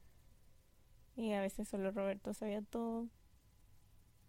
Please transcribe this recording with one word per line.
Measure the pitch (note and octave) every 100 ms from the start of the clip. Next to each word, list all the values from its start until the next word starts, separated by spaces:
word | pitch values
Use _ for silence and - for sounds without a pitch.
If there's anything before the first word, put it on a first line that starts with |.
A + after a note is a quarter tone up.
| - - - - - - - - - - - -
Y | A3+
a | G3+
veces | G3 G3+ G#3+
solo | G3+ F#3+
Roberto | G3+ G3 G3 -
sabía | G#3 G#3+ G#3
todo. | G#3 A#3 A#3 A3+ A#3 - - - - - - - - - - -